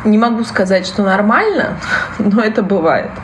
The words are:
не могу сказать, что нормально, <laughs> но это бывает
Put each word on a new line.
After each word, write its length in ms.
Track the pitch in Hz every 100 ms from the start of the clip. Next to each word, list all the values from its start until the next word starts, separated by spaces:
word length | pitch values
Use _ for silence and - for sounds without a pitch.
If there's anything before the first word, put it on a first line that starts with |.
не 140 | 214 214
могу 260 | 233 226
сказать, 420 | 226 - 190 190 -
что 180 | -
нормально, 720 | 196 190 208 254 427 349 - - - -
<laughs> 200 | - -
но 220 | 208 202
это 220 | 214 220
бывает 480 | 190 196 165 123 - -